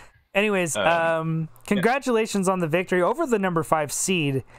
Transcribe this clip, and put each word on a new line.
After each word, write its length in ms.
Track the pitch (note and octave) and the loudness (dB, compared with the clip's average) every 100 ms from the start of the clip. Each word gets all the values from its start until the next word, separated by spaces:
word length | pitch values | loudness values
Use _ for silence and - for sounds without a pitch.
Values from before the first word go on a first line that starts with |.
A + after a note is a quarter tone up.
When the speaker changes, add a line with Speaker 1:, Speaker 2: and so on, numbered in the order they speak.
| - _ _ | -20 _ _
Speaker 1:
Anyways, 440 | F#3 G#3+ G3 F3 A2 | -2 0 0 0 0
Speaker 2:
Um, 100 | - | 2
Speaker 1:
um, 520 | E3+ E3 D#3+ D#3+ D#3+ | 2 2 0 -2 -4
Speaker 2:
yeah. 260 | D#3+ - - | -6 -8 -2
Speaker 1:
congratulations 800 | G#3 F#3+ C4+ C4 A3+ A3 G3+ F#3 | 0 2 0 0 0 0 -2 0
on 120 | F#3 | 0
the 80 | E3 | 0
victory 340 | E3 F#3 F3+ | -2 0 0
over 240 | F3 B3 E4 | 2 0 0
the 100 | A3+ | 0
number 240 | F#3+ E3 | 0 0
five 280 | D3+ D#3+ D3 | 2 0 0
seed. 540 | - - F#3 C#3+ C3+ - | -4 -2 0 0 -2 -6